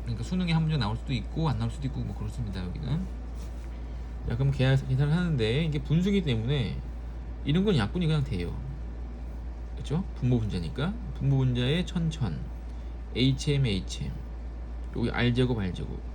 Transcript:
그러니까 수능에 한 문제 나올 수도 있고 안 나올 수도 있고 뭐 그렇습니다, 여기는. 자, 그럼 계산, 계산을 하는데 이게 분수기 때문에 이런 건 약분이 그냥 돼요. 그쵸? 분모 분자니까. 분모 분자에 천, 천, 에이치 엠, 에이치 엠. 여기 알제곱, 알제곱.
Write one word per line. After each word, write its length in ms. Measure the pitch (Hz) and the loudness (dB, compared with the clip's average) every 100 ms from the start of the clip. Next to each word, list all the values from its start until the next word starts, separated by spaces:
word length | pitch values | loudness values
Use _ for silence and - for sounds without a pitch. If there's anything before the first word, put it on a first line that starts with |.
그러니까 200 | - 110 | -4 -4
수능에 300 | 117 185 180 | -2 0 2
한 80 | 160 | 4
문제 160 | 160 156 | 4 2
나올 180 | 101 113 | 0 -2
수도 160 | - | -2
있고 380 | 131 101 - 160 | -2 -2 -2 0
안 100 | 110 | 0
나올 100 | 117 | -2
수도 160 | - 135 | -2 -4
있고 120 | 131 | -4
뭐 160 | 113 101 | -4 -4
그렇습니다, 480 | 107 - 110 95 90 | -4 -4 -4 -4 -4
여기는. 400 | 87 131 151 185 - - - - - - - - - - - - | -4 -2 -2 -2 -6 -8 -8 -8 -8 -8 -8 -8 -8 -8 -6 -2
자, 80 | 117 | 2
그럼 160 | 135 | 2
계산, 360 | 135 131 135 135 | 4 6 6 4
계산을 260 | 127 143 | 2 4
하는데 520 | 160 175 147 110 127 165 | 4 4 4 4 4 2
이게 140 | 147 | 0
분수기 420 | - 160 185 202 | 2 4 6 4
때문에 540 | 160 113 113 143 101 - - - - - - - | 4 0 2 2 0 -2 -6 -8 -8 -8 -8 -6
이런 220 | - 156 202 | 2 4 6
건 100 | 170 | 4
약분이 320 | 98 180 165 | 4 2 2
그냥 160 | 156 | 2
돼요. 300 | 131 92 87 76 60 - - - - - - - - - - - | 2 -2 -2 -4 -6 -8 -8 -8 -8 -8 -8 -8 -8 -8 -8 -6
그쵸? 280 | - 147 196 - | -2 -2 -2 0
분모 240 | 123 123 | 2 4
분자니까. 540 | 107 92 82 - 156 226 - - | 2 -2 -4 -2 -2 -2 -6 -2
분모 200 | 135 135 | 2 4
분자에 480 | 131 123 123 160 180 | 4 2 2 2 0
천, 240 | 180 165 | 0 0
천, 300 | - 95 - - - - - - - - 95 | 0 -2 -2 -6 -8 -8 -8 -8 -8 -6 2
에이치 380 | 127 131 - | 4 4 2
엠, 120 | 143 127 | 2 4
에이치 400 | 95 90 - - | 2 -2 -6 -6
엠. 60 | - - - - - - - - - | -6 -8 -8 -10 -10 -8 -8 -6 -2
여기 160 | 117 | -2
알제곱, 460 | - 120 120 127 120 | 2 2 4 4 2
알제곱. 440 | 95 85 - - - | 0 -2 -6 -6 -8